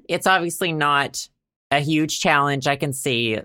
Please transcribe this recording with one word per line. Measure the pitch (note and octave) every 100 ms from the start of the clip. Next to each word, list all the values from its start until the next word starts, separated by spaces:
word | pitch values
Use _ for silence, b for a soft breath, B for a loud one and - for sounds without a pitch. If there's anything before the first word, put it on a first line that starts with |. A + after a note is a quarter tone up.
| -
It's | F3 G3
obviously | F#3 E3+ - F#3
not | D#3 D3 C#3+ C3+ - - _ _ _ _
a | C#3+
huge | D3 D#3 D#3 -
challenge. | F3+ D3 C#3+ C#3 C#3+
I | C#3+
can | D3
see | C3 C#3+ A#2 A#2 G#2+